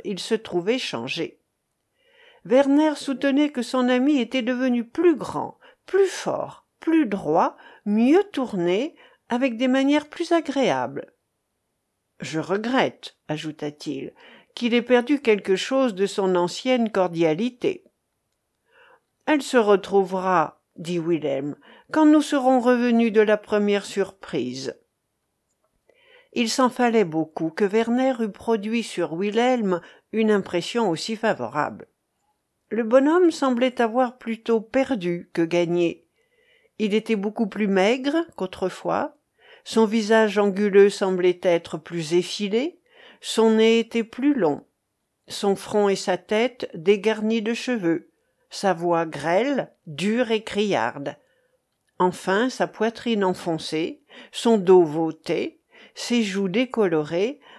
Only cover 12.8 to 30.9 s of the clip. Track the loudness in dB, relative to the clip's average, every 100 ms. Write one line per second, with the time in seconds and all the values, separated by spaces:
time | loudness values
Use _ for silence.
12.8 | 0 -4 -20 _ -10 -8 -8 -8 -10 -10
13.8 | -10 -10 -10 -16 -20 -20 _ -6 0 0
14.8 | 2 0 2 -2 2 0 2 -2 0 0
15.8 | 0 0 -4 -2 0 2 0 -2 -2 0
16.8 | 0 0 0 2 0 2 -2 -4 -6 -6
17.8 | _ _ _ _ _ _ _ _ _ _
18.8 | _ _ _ _ -2 -2 2 2 4 4
19.8 | 4 0 2 -2 0 2 0 -4 _ -14
20.8 | -6 -4 -2 -2 -2 -4 -6 -10 -16 -20
21.8 | _ 2 6 6 4 0 2 2 4 2
22.8 | 2 2 2 4 4 2 0 0 0 0
23.8 | -2 -6 -6 -6 -8 -6 -4 -6 -10 -12
24.8 | _ _ _ _ _ _ _ _ _ _
25.8 | _ _ _ _ _ -4 -2 0 0 2
26.8 | 2 2 0 -2 -4 -4 -4 -2 0 0
27.8 | 0 0 0 0 -4 -6 -4 -4 -2 -4
28.8 | -4 -4 -4 -2 -2 0 2 2 0 -2
29.8 | -4 -20 _ 0 2 2 0 -4 -4 -2
30.8 | 0